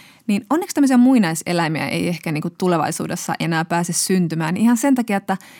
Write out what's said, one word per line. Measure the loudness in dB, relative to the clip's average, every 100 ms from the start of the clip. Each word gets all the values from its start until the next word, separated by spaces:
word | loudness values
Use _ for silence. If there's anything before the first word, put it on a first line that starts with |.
| -20 _ -4
niin | -2 0
onneksi | -2 -2 0
tämmöisiä | 4 6
muinaiseläimiä | 6 6 2 -2 -2 -2 0 -2 -4
ei | -2 -2
ehkä | -4 -4
niinku | -4 -6
tulevaisuudessa | -4 0 0 0 -4 -6 -6 -6 -4
enää | -2 -2 -2
pääse | -2 -2
syntymään. | -4 0 0 0 -2 -4 0
Ihan | 2 2
sen | 2 2
takia, | 0 -2
että, | -2 -6 -6